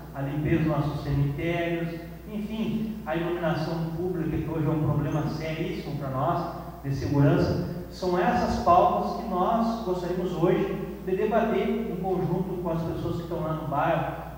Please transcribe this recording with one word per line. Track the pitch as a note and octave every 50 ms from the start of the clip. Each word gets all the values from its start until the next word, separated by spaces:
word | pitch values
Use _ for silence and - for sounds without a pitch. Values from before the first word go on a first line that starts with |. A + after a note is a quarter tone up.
| - - -
a | C3+
limpeza | C#3 C#3 D3+ D3+ D3+ - E3 D#3+
dos | D#3
nossos | D#3 D3+ C#3+ C#3+ C#3+ C#3 -
cemitérios, | - C#3+ C#3 C#3+ C#3 C#3+ - E3+ E3 E3+ F3 E3+ E3+ E3+ E3+ E3 E3+ D#3+ - - - - - - - G#3+
enfim, | G#3+ G#3 G#3 G#3+ A3 A3 - - - A3 - - - - -
a | - D#3+
iluminação | E3+ E3+ E3+ F3 F3 E3+ D#3+ - D3+ D#3 E3+ E3 E3 D#3+ E3 -
pública, | E3+ F3+ F#3 E3+ E3 D3+ C#3 -
que | - - D#3+
hoje | D#3+ D#3+ D3
é | D#3+
um | D#3+ D3+
problema | C3+ C3+ D3+ D3+ - C#3 C#3+ D3+ - -
seríssimo | - - D#3 D#3+ D#3 - - - - G#3 - - C#3+
para | - C#3 C3+
nós, | C3 C3 C#3+ E3+ E3+ - - - - - - - - - -
de | C#3 C#3
segurança. | - - - C#3+ C#3 C#3 C#3+ - - - - - - - - - - - -
São | - - F#3 F3+ F3 F3+
essas | F3+ F3+ F3+ F#3 - - - -
pautas | - F3+ F3 F#3 G#3 - - G3 G3+ G#3 - -
que | - -
nós | F#3 F3+ F#3 G#3+ A3+ A3+ A3+ A3+ - - -
gostaríamos | F#3 F3+ - F3 F3 F3+ F3+ F3 E3+ -
hoje | D#3 E3 F#3 F3 - - - - - E3 - - - -
de | F#3 F#3
debater | G3 G#3+ A3 A#3 A3 - - F#3 F#3+ A3+ A#3 - - - -
em | E3+
conjunto | F#3 F#3 F#3+ F3+ E3+ D#3 - - F#3+ F#3+ - F3 F3
com | - E3+
as | D#3+ E3
pessoas | E3 E3+ E3 E3+ E3+ F3 E3+
que | -
estão | - - E3+ D#3+
lá | D#3 D#3 D#3
no | D3+ C#3+ C#3
bairro, | C#3+ D3 D#3 E3+ D#3+ C#3 C3+ - - - - - -